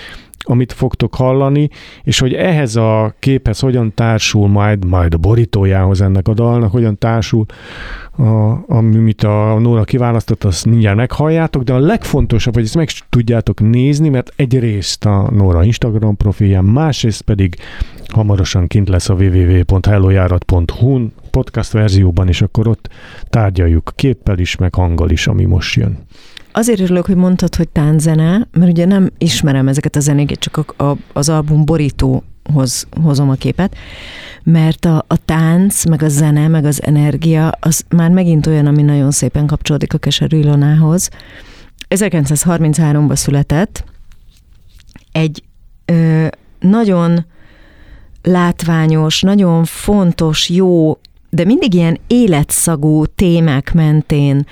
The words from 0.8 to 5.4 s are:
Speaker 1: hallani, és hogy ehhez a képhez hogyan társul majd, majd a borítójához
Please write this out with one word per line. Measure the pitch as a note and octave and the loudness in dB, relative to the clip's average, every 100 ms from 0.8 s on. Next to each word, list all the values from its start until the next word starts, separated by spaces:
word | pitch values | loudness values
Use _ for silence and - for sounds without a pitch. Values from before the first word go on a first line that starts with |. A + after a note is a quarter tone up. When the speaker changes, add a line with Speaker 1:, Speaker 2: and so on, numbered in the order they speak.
| B2+ - A#2 - | -4 -2 -4 -2
Speaker 1:
hallani, | B2+ C3 C3+ C#3+ D3 - - - | 0 0 0 0 -2 -6 -20 -10
és | - - | -4 -2
hogy | C3 | -2
ehhez | C3+ F#3 D#3 B2+ A2+ | 0 0 0 0 0
a | A2+ A2 A2 - | 0 0 -2 -2
képhez | C3+ C3 - G#2 | -2 0 -2 -2
hogyan | C3+ B2 A2 | -2 0 -2
társul | - A2+ A2 - G#2+ G2+ | -2 0 0 0 0 2
majd, | G2+ G#2 G#2 F2+ | 2 0 0 0
majd | F#2 E2+ | 0 0
a | E2 | 0
borítójához | F#2 A#2 | 2 2